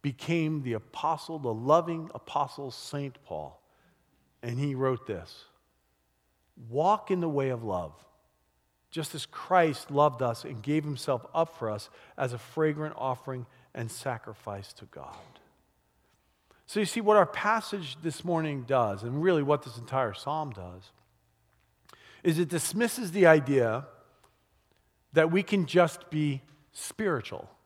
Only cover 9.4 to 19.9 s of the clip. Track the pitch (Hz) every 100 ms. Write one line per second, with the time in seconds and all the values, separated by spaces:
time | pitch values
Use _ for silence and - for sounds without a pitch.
9.4 | - 185 165 135 - 143 147 123 127 117
10.4 | 147 120 107 156 147 135 - 127 - 160
11.4 | 165 - 113 104 - - - - 131 120
12.4 | - - 156 151 151 - 131 127 - 127
13.4 | 117 _ _ - 117 - 135 117 - 107
14.4 | - 101 95 - - 73 67 - - -
15.4 | _ _ _ _ _ _ _ _ _ _
16.4 | _ _ - 208 202 233 208 214 180 -
17.4 | 208 220 - 202 147 139 160 - 175 165
18.4 | 156 139 120 135 110 98 117 135 180 165
19.4 | 143 147 135 117 117